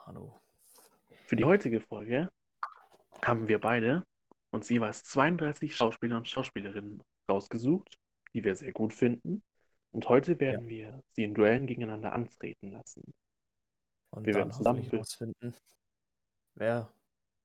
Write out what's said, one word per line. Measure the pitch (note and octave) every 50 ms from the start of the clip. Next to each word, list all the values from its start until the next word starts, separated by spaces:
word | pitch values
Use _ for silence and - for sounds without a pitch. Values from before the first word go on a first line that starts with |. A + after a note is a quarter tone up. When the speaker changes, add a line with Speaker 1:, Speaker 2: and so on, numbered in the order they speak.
| -
Speaker 1:
hallo. | - - - - - - - _ _ _ _ _ _ - - - _ _ _ _ _ - - _
Speaker 2:
Für | - B2+
die | A2 -
heutige | D3+ F#3+ G3+ - B2+ A2+ A2
Folge | - - A2+ G#2 G#2 A2+ A#2+ C3+ F3 F#3 - _ _ _ _ _ - - - - - _ - _ _ _ - - -
haben | - A#2+ A2+ A2 G#2+
wir | G#2+ G#2
beide | - A2 A#2+ A#2+ A2 A#2 C#3 F3+ F#3 - _ _ _ _ - - _ _
uns | - A2 - -
jeweils | A#2+ A#2+ A2+ G#2+ G#2 - -
zweiunddreißig | - - - C3+ D#3+ F3+ E3 D#3+ D3 C#3+ - D#3+ C#3+ -
Schauspieler | - A#2+ A2+ A2+ - - A#2 A#2+
und | A2+ A#2 -
Schauspielerinnen | - C3 B2+ - - G#2 G2+ G2+ G#2 G#2 G2+ G#2 G#2 - - _ _ _ _ -
rausgesucht, | G2 G2 - - - A#2 A#2 C3 E3+ F#3+ - - - - _ _ _ _ _ - -
die | A#2 G2+
wir | G#2 F#2+
sehr | - - - -
gut | - A2 A2+ -
finden. | - C3 A#2+ B2 - - - F3+ G#3 - _ _ _ _ _ _ _ _ _ -
Und | A#2 - -
heute | - C#3 - F3+ E3+
Speaker 1:
Ja. | C#3+
Speaker 2:
werden | D3 C3+ G#2+ G#2 A#2+ A2+
wir | A2+ A2 A2 A2 B2 C3+ - _ _
sie | - A2
in | G#2 G#2
Duellen | G#2+ G#2+ G#2 A#2+ C3+ C#3
gegeneinander | B2+ A#2+ B2 A#2+ A2 A2 G#2+ A2 G#2 -
antreten | A#2+ A#2 - - - - - - - - G2
lassen. | G2 A#2+ - - - - - - - _ _ _ _ _ _ _ _ _ _ _ _ _ _ _ _ _ _ _
Speaker 1:
Und | - G#2 G#2+
Speaker 2:
Wir | A2 G2+
Speaker 1:
dann | G2+ F#2+
Speaker 2:
werden | G2+ A2
zusammen | C3+ - A#2 B2+ B2+
Speaker 1:
hoffentlich | - -
Speaker 2:
be- | - A2
Speaker 1:
rausfinden, | A2 - - - A#2+ A2+ - - A#2+ A#2+ A#2 - _ _ _ _ _ _ _ _ _ _ _ _ _ _ _ _ _ _ _
wer | - G#2 A2+ A#2 A#2+ A2+ A2+ - _ _ _ _ _ _ _ _ _ _